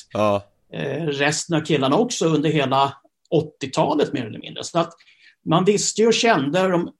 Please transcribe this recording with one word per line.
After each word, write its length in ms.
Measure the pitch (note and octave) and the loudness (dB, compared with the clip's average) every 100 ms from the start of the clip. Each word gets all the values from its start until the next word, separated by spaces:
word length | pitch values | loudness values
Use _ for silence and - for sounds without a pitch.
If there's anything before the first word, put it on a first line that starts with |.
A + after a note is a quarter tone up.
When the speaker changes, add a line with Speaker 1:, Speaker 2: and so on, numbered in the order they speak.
| - | -8
Speaker 1:
Ja. 280 | G#2 G#2 G2+ - _ _ | -2 0 0 -4 _ _
Speaker 2:
eh, 320 | - C#3+ C3+ D#3+ | -8 -6 -4 -4
resten 520 | C#3 C#3+ D#3 - D#3+ | 0 0 -2 -2 -2
av 40 | |
killarna 340 | D3+ D3+ C3 D#3 | 0 0 2 2
också 300 | A#3+ - E3+ | 0 0 0
under 240 | D#3 D3+ | 2 2
hela 440 | D3+ C3+ C3 C#3 - _ _ _ | 0 2 2 2 -2 _ _ _
åttiotalet 840 | E3+ D#3 - C3+ - - D4+ - | -2 -2 -8 -6 -2 0 0 0
mer 120 | C#3 A2 | -2 -8
eller 140 | - | -12
mindre. 240 | - - | -14 -14
Så 160 | - E3 | -6 -4
att 140 | E3+ - _ _ _ _ - | -4 -8 _ _ _ _ 0
man 200 | D#3+ F#3+ | 2 4
visste 360 | G#3 - - | 2 0 2
ju 60 | A3+ | 2
och 60 | |
kände 540 | A3+ A#3 G3 C#3 E3+ F#3+ | 2 2 2 2 0 2
dem 240 | F3 - - | 0 -2 -10